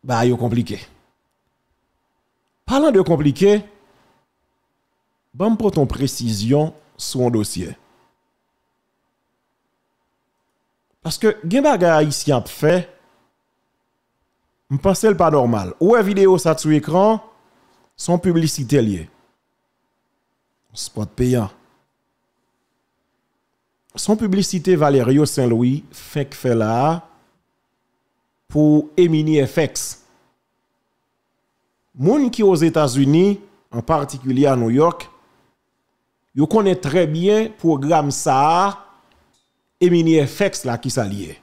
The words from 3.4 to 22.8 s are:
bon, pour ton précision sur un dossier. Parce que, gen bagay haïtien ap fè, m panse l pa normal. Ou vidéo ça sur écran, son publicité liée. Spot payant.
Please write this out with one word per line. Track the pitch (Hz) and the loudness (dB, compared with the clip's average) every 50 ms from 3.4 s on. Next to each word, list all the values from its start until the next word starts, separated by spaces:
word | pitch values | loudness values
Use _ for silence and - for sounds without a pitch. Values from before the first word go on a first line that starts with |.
| 190 202 208 208 208 - _ _ _ _ _ _ _ _ _ _ _ _ _ _ _ _ _ _ _ _ _ _ _ _ _ _ _ _ _ _ _ _ _ | 2 2 2 2 -2 -8 _ _ _ _ _ _ _ _ _ _ _ _ _ _ _ _ _ _ _ _ _ _ _ _ _ _ _ _ _ _ _ _ _
bon, | 123 180 220 226 | -4 -2 -2 -2
pour | 208 226 202 - | 0 0 -2 0
ton | 160 143 | 0 -2
précision | - - - 139 135 - - 120 117 110 98 104 113 135 147 151 160 156 - _ _ _ | -2 -2 -4 -4 -4 -4 -6 -6 -6 -4 -4 0 0 2 0 0 -2 -6 -14 _ _ _
sur | _ - - - 131 123 | _ -14 -10 -4 -2 -2
un | 123 | 0
dossier. | 120 110 104 - - - 90 85 95 _ _ _ _ _ _ _ _ _ _ _ _ _ _ _ _ _ _ _ _ _ _ _ _ _ _ _ _ _ _ _ _ _ _ _ _ _ _ _ _ _ _ _ _ _ _ _ _ _ _ _ _ _ _ _ _ _ _ _ _ _ _ _ _ _ _ | 0 -2 -4 -4 -6 -10 -10 -10 -14 _ _ _ _ _ _ _ _ _ _ _ _ _ _ _ _ _ _ _ _ _ _ _ _ _ _ _ _ _ _ _ _ _ _ _ _ _ _ _ _ _ _ _ _ _ _ _ _ _ _ _ _ _ _ _ _ _ _ _ _ _ _ _ _ _ _
Parce | 165 - - | -10 -8 0
que, | - 220 208 - - | 0 0 0 0 -6
gen | 165 185 269 285 | -2 -2 2 2
bagay | 302 277 196 175 | 2 2 2 2
haïtien | 175 165 156 151 151 143 - - - 143 123 | 2 4 4 2 0 -2 -6 -2 -2 -2 -2
ap | - - | -2 -6
fè, | - - - 151 170 180 175 - - _ _ _ _ _ _ _ _ _ _ _ _ _ _ _ _ _ _ _ _ _ _ _ _ _ _ _ _ _ _ _ _ _ _ _ | -10 -2 0 0 0 0 -2 -6 -16 _ _ _ _ _ _ _ _ _ _ _ _ _ _ _ _ _ _ _ _ _ _ _ _ _ _ _ _ _ _ _ _ _ _ _
m | 139 139 - | -8 -2 0
panse | 196 190 - - | 0 0 2 2
l | 214 202 | 2 2
pa | 165 180 160 | 4 2 2
normal. | 151 143 123 120 117 107 95 90 - _ | 4 2 2 2 0 -2 -4 -6 -4 _
Ou | 156 190 233 240 208 | 2 4 4 4 2
vidéo | 190 208 196 196 190 185 | 0 2 4 4 4 4
ça | 170 - 170 156 147 | 4 2 0 -2 -2
sur | - 151 151 | 0 0 0
écran, | 151 147 - 151 180 196 214 220 214 - - _ _ _ _ _ _ _ _ _ _ _ _ _ | 0 0 0 0 2 2 2 2 0 -4 -14 _ _ _ _ _ _ _ _ _ _ _ _ _
son | - - - 175 175 | -12 -4 -2 -2 0
publicité | - 160 170 165 165 151 - - 139 110 147 139 117 | 0 0 0 2 0 0 -2 -4 -4 0 0 0 2
liée. | 107 98 87 80 - _ _ _ _ _ _ _ _ _ _ _ _ _ _ _ _ _ _ _ _ _ _ _ _ _ _ _ _ _ _ _ _ _ | 0 -2 -6 -8 -16 _ _ _ _ _ _ _ _ _ _ _ _ _ _ _ _ _ _ _ _ _ _ _ _ _ _ _ _ _ _ _ _ _
Spot | - - - _ 110 107 - | -16 -16 -12 _ -10 -10 -10
payant. | _ - 123 123 127 123 107 98 - _ _ _ _ _ _ _ _ _ _ _ _ _ _ _ _ _ _ _ _ _ _ _ _ _ | _ -4 -2 0 0 -2 -2 -4 -10 _ _ _ _ _ _ _ _ _ _ _ _ _ _ _ _ _ _ _ _ _ _ _ _ _